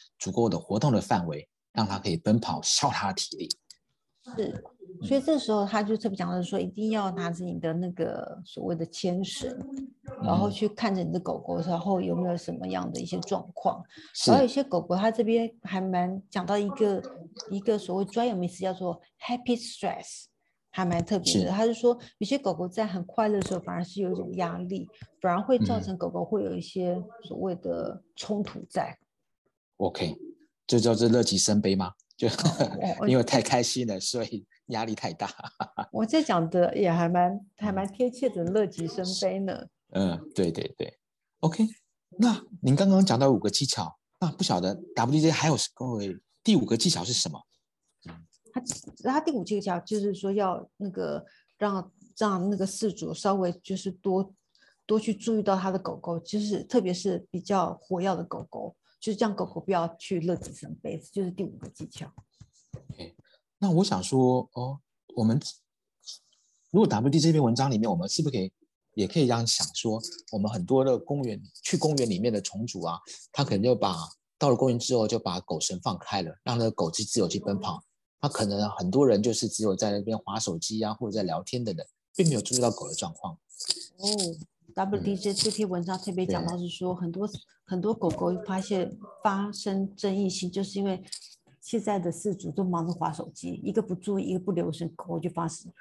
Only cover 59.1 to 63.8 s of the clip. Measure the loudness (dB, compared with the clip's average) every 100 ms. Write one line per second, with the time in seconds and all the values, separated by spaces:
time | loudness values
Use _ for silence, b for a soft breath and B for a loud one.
59.1 | 0 0 0 -4 -6 -2 0 0 -6 -4
60.1 | -2 0 -2 -4 -14 -14 -10 -8 -10 -8
61.1 | -4 -4 -4 -8 -8 -16 -14 -16 -12 -16
62.1 | -16 _ _ -20 _ _ -18 -16 -16 -16
63.1 | -18 b b _ _ 4 4